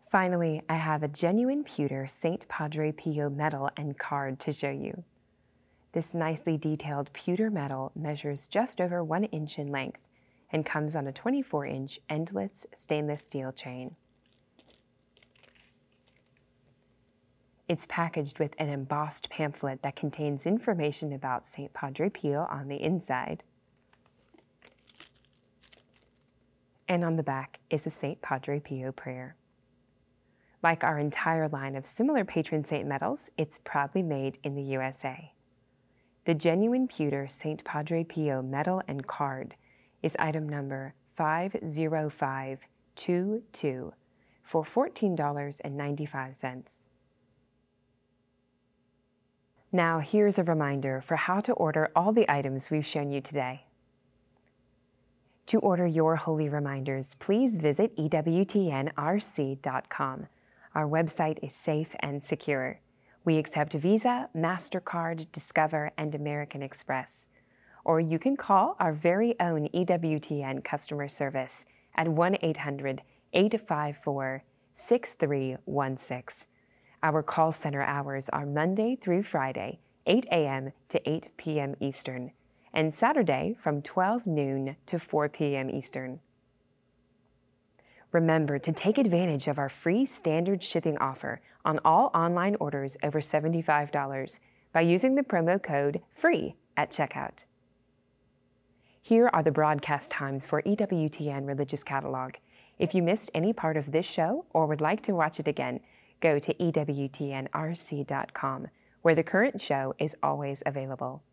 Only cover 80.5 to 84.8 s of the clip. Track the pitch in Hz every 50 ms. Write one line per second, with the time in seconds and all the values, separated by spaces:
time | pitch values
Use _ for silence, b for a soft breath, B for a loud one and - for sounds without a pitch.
80.5 | 135 135 135 135 - _ _ _ - - - - 156 160 - - _ - - 160
81.5 | 151 151 139 139 143 143 147 139 135 - - 135 127 127 123 139 b b b b
82.5 | b b b b b 165 156 160 151 - 226 247 311 302 208 160 139 127 156 185
83.5 | 233 - - 160 147 143 143 - - 190 185 196 226 247 233 196 160 147 143 135
84.5 | 135 135 135 135 135 _